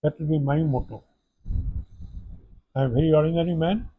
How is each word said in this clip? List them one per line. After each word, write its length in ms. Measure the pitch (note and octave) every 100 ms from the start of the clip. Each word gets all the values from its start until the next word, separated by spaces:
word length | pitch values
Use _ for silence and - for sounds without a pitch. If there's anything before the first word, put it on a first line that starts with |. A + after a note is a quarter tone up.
That 160 | D3+ D3
will 80 | D#3
be 100 | D#3
my 240 | C#3 C#3+
motto. 400 | D#3+ B2+ A2 A2+ _ _ _ _ - - - - - - - - - - - - _ C3+
I 80 |
am 60 | C3+
a 40 |
very 180 | A#2+ D#3+
ordinary 420 | D#3 D#3 E3+ E3+
man 360 | E3+ E3 G#3 -